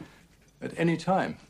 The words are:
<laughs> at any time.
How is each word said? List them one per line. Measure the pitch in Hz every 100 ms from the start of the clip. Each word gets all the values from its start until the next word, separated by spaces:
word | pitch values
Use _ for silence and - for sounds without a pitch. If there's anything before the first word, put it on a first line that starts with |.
<laughs> | - - - - _ -
at | - -
any | 170 160
time. | - 185 127 113